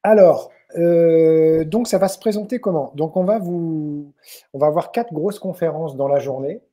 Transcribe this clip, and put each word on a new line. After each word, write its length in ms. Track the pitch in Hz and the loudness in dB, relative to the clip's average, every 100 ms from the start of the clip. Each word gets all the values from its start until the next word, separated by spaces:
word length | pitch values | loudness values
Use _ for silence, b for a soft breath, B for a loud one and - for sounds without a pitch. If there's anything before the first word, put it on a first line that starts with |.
Alors, 500 | 208 214 180 151 - b _ 170 | 4 6 6 4 -6 b _ -2
euh, 880 | 170 170 165 165 160 160 160 160 | 2 4 4 4 4 4 4 2
donc 240 | 156 208 240 | 0 -2 0
ça 120 | 190 | 0
va 80 | 190 | 0
se 100 | - | -2
présenter 420 | 226 208 208 240 | -4 -4 -6 -6
comment ? 320 | 214 165 135 143 | -2 -2 -4 -6
Donc 200 | 156 185 | -4 -2
on 80 | |
va 140 | 185 220 | 0 0
vous, 760 | 175 175 165 156 151 147 143 _ B B B | -2 -4 -4 -4 -6 -10 -12 _ B B B
on 40 | 135 | -2
va 80 | 147 | 0
avoir 260 | 156 165 | 0 -4
quatre 220 | - 233 | -6 -6
grosses 240 | 151 185 196 | -4 -4 -6
conférences 580 | 190 170 165 151 160 135 | -10 -4 -4 -4 -8 -4
dans 120 | 139 | 0
la 100 | 143 | 0
journée. 440 | 139 131 139 220 _ | -2 -6 -8 -10 _